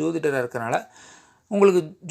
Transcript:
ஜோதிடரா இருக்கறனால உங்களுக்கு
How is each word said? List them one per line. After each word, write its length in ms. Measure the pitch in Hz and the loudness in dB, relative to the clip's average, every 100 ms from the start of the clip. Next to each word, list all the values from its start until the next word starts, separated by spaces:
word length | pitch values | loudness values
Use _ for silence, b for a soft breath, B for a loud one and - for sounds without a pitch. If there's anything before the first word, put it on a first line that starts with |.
ஜோதிடரா 420 | 160 165 147 135 | -4 -2 -2 -2
இருக்கறனால 420 | 123 123 113 160 - B B B B B - | -4 -6 -4 -4 -6 B B B B B -6
உங்களுக்கு 320 | 202 196 180 156 - 170 | 4 4 4 -2 -12 -4